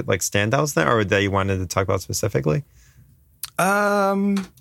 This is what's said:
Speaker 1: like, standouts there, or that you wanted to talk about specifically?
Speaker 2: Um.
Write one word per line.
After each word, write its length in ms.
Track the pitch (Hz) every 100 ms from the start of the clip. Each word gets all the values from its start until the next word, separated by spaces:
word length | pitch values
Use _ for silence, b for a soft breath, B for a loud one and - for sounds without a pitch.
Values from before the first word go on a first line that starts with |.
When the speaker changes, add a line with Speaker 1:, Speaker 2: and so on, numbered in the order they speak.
Speaker 1:
like, 180 | 104 98
standouts 520 | - 101 104 139 151 165
there, 140 | 151
or 140 | 117
that 180 | 98 101
you 80 | 101
wanted 280 | 98 98 95
to 60 | 92
talk 160 | 95
about 180 | 95 98
specifically? 640 | - - - 135 147 151 - b b b b b _ _ - -
Speaker 2:
Um. 880 | 180 202 208 202 196 196 202 196 185 -